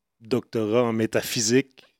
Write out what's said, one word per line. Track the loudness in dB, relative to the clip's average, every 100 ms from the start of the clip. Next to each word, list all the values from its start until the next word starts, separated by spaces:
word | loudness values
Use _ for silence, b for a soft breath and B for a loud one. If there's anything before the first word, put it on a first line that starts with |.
| _ _
doctorats | -4 -4 -2 -4 0 2
en | 2
métaphysique | 0 0 -2 -4 -4 2 2 2 -12 _